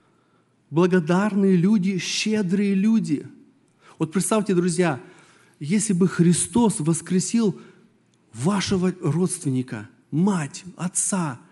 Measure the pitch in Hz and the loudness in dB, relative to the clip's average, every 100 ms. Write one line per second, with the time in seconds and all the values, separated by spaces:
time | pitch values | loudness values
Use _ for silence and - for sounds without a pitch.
0 | _ _ _ _ _ _ _ 147 180 180 | _ _ _ _ _ _ _ 2 4 2
1 | 156 175 208 202 196 185 185 220 185 185 | 2 0 2 2 4 4 4 2 2 -2
2 | - - 214 214 180 196 202 196 220 226 | -4 -4 -2 0 0 0 2 2 2 2
3 | 165 139 - - - _ _ _ - - | 0 -4 -6 -20 -20 _ _ _ -20 -6
4 | 160 190 - 220 208 175 180 170 170 123 | -4 -2 0 0 2 0 0 0 0 0
5 | - - - _ _ - 147 208 - 180 | -10 -20 -20 _ _ -14 -2 -2 0 2
6 | 185 - 175 170 - 240 226 - 151 165 | 2 4 4 4 0 2 2 0 -2 -2
7 | - 180 - 233 208 - - - _ _ | -2 -2 0 0 0 -4 -14 -20 _ _
8 | _ _ _ 113 151 202 - 190 180 175 | _ _ _ -4 -2 -2 -2 0 -2 -2
9 | 156 160 185 - 143 127 123 113 107 _ | -4 0 -2 -2 -4 -4 -4 -10 -12 _
10 | _ 147 196 185 147 - 180 - 180 - | _ -2 0 0 -4 -10 -18 -10 -8 -4
11 | - 190 156 123 - | -4 -4 -4 -8 -16